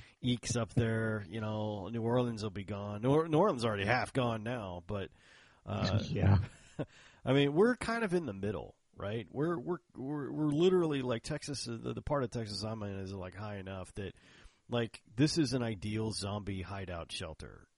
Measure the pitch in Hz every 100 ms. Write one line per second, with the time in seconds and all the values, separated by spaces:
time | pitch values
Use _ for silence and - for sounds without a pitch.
0 | - _ 123 120 - 117 113 - 113 113
1 | 113 107 90 110 107 107 107 104 92 117
2 | 113 127 120 110 107 98 98 101 104 104
3 | 127 156 165 151 202 127 117 101 101 123
4 | 104 135 120 113 110 123 95 87 87 101
5 | 90 - - - - _ 101 101 98 104
6 | - 104 95 95 - - - - - -
7 | - - 123 139 143 156 233 240 - 233
8 | 214 175 139 98 101 87 50 - _ -
9 | 101 117 85 131 165 165 123 175 _ -
10 | 131 147 127 147 151 147 185 185 160 139
11 | 123 117 - 147 - 139 120 113 120 113
12 | - 143 120 120 107 98 110 113 104 98
13 | 95 98 90 95 107 101 95 95 90 -
14 | 92 - - - - _ - 120 117 -
15 | - - 151 170 127 131 117 98 104 107
16 | 110 101 101 104 101 95 92 98 90 85
17 | 78 - 85 78 60 50 -